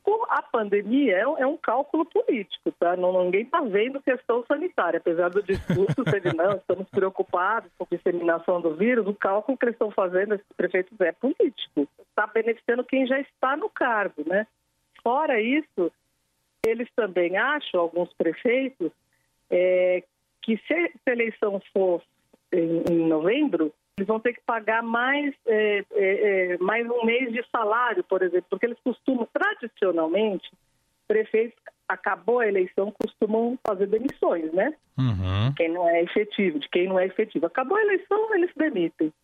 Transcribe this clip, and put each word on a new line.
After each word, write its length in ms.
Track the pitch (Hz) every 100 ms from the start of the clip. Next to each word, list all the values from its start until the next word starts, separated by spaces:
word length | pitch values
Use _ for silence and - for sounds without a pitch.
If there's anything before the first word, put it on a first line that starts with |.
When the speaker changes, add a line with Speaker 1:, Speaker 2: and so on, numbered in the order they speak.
Speaker 1:
Com 240 | - 440 -
a 100 | -
pandemia, 720 | - 240 208 202 196 262 277 180
é 120 | 240
um, 100 | 302
é 80 | 262
um 120 | 320
cálculo 460 | - 233 285 311 320
político, 680 | 403 466 262 196 - - -
tá? 180 | 175 185
Não, 260 | 180 185
ninguém 220 | 180 190 240
tá 160 | 339
vendo 400 | 269 190 233 269
questão 420 | - 247 - 233 240
sanitária, 500 | 294 359 - 180 165
apesar 320 | 175 165 180
do 140 | 185
discurso 600 | 202 190 - 175 196 156 220
ser 120 | 202
de, 140 | 175 160
"Não, 180 | 185 196
estamos 320 | - 180 190
preocupados 800 | 208 185 185 190 180 185 226 185 _
com 80 | 180
a 100 | 170
disseminação 640 | 196 175 170 165 165 180
do 160 | 170 156
vírus", 300 | 226 247 196
o 80 |
cálculo 440 | 208 196 196 311 262
que 80 | 240
eles 100 | 214
estão 160 | 214
fazendo, 420 | 202 185 185 208
esses 140 | 202 _ -
prefeitos, 420 | 175 190 185 220
é 120 | 165
político. 760 | 165 254 330 359 - - - - _ - -
Tá 100 | 214
beneficiando 560 | 226 226 226 - 240
quem 220 | 247 262 254
já 140 | 269
está 360 | 277 _ 262 330
no 140 | 415
cargo, 540 | - 269 220 185 - 151
né? 200 | 190 220 _ _ _ _ _
Fora 360 | 233 262 311 240
isso, 520 | 220 294 311 - 165 _ _ _ _ _ _ _ 226
eles 220 | 233 240 -
também 420 | 214 180 175 190
acham, 420 | 247 294 - 180
alguns 320 | 170 170 175
prefeitos, 760 | _ 170 156 240 254 262 - 160 _ _ _ _ _ _
é, 540 | 180 180 185 180 180 - _ _ _
que 160 | - 220
se, 340 | - 330 339
se 180 | - -
a 20 |
eleição 500 | 240 233 - 214 196 -
for 300 | 202 190 170 _ _ _ _ _
em, 320 | 180 165 165 175
em 160 | 170 160
novembro, 640 | 156 165 262 294 170 156 - _ -
eles 100 | 196
vão 120 | 220
ter 140 | 240
que 80 | 233 -
pagar 360 | 226 214 226
mais, 520 | 233 233 247 285 285 277 -
é, 340 | 220 214 202
é, 720 | - 208 190 202 208 190 180
é, 40 | 175
mais 300 | 185 220 233
um 140 | 240
mês 300 | 226 240 254
de 100 | 233 233
salário, 500 | 247 208 226 247 220
por 180 | - 185
exemplo, 240 | 185 180 -
porque 160 | 196 233
eles 120 | 240
costumam, 460 | 262 226 - 247 226
tradicionalmente, 1160 | 294 392 415 240 _ 190 165 160 185 214 185 - _ _ _ _ _ _
prefeitos, 520 | 214 214 220 233 _ - _ -
acabou 540 | 185 208 180 - 240
a 80 | 220
eleição, 460 | 196 185 - 196 -
costumam 600 | - _ 214 220 240 247 -
fazer 200 | 190 202
demissões, 640 | 220 269 - 349 175 156
né? 200 | 170 240 311 _ -
Speaker 2:
Uhum. 560 | 127 95 92 98 120 143
Speaker 1:
Quem 140 | 165
não 180 | 170 170
é 120 | 170
efetivo, 560 | 175 208 208 - 190 151
de 100 | -
quem 180 | 180 185
não 100 | 185
é 100 | 190
efetivo. 380 | - 208 - 165
Acabou 320 | - 262 403
a 40 |
eleição, 540 | 415 370 - 415 440 415
eles 160 | 359 -
demitem. 560 | 311 220 165 - 156 _